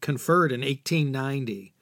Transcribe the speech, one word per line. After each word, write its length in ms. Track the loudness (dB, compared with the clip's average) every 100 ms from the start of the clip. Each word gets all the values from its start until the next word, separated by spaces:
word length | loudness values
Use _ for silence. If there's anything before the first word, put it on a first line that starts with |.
conferred 500 | -4 -2 2 4 4
in 140 | 0
eighteen 480 | -2 -4 0 0 2
ninety. 600 | 0 -4 -4 -4 -8 -12 _